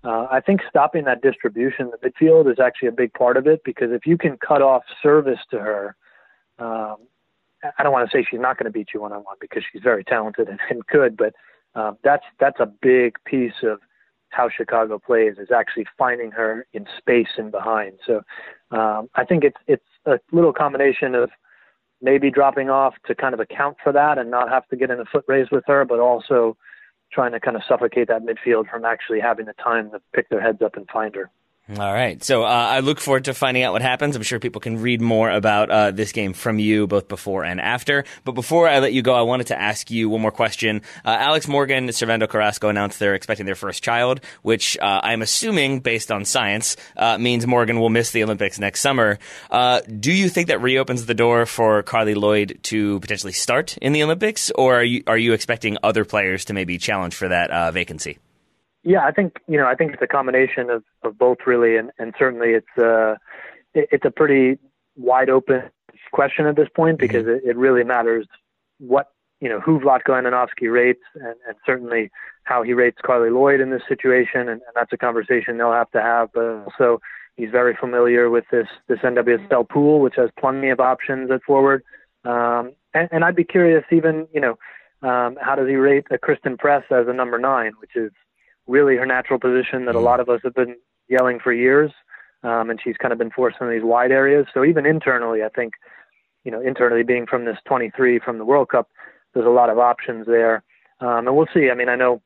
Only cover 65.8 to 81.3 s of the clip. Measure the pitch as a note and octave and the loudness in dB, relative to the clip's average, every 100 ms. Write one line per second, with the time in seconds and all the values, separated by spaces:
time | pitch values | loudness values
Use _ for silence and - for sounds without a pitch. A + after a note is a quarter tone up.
65.8 | _ _ - - C#3 - D3+ D3 D3 - | _ _ -6 0 0 0 0 2 0 2
66.8 | E3 D#3+ B2 A#2+ A2+ A#2+ C3 A#2+ C3+ B2 | 2 2 0 0 0 -2 0 2 4 4
67.8 | A#2+ B2 A#2 A2+ G#2 - _ _ _ _ | 2 0 0 -2 -4 -18 _ _ _ _
68.8 | C3 C#3 C#3 _ _ _ C3 G#2+ D#3+ D#3 | 0 0 0 _ _ _ -6 -4 0 2
69.8 | C3+ B2+ - C3 B2+ B2 B2 - A#2 A#2+ | 4 2 2 0 2 0 -2 -2 0 2
70.8 | B2 - - D#3 B2 A#2 A#2 G#2 - B2+ | 2 0 -6 -16 -14 -14 -16 -8 -4 -4
71.8 | A#2+ A#2 G#2 - - - - B2 A#2 B2 | -2 -4 -4 -10 -20 -16 -4 -2 0 2
72.8 | B2 - - B2 A#2 B2 C#3 C#3 C3 B2+ | 2 0 0 2 2 4 4 4 0 -4
73.8 | - C3+ C3 B2+ A#2 C3 B2 A2+ B2 A#2+ | -4 -2 2 2 2 -2 -4 -8 -6 -4
74.8 | A#2 A#2+ B2 A#2 G#2 B2 A#2 A#2 A#2+ A#2 | -4 -2 -2 -4 -2 -2 -2 -2 0 0
75.8 | A#2 A#2 A2+ A#2 A2+ A#2+ A#2 A2 G2+ - | 0 -2 0 0 0 -2 -4 -6 -12 0
76.8 | B2 A#2 - - - - A2 A#2+ B2 A2 | 2 2 -4 -20 -20 -12 -4 0 0 0
77.8 | B2+ B2 A#2+ A#2+ A#2+ A#2 - B2 A2 - | -4 2 4 4 4 2 0 -2 -2 -10
78.8 | _ A#2 B2+ B2 A#2 A#2 G2+ B2+ A#2 D3 | _ -2 0 0 0 0 0 -2 0 2
79.8 | D3 D3+ C3 - A#2+ - C3 C3+ C3+ B2 | 4 4 2 2 -2 0 -4 -2 -2 2
80.8 | B2+ B2+ - C3+ B2+ | 2 0 -4 -6 -2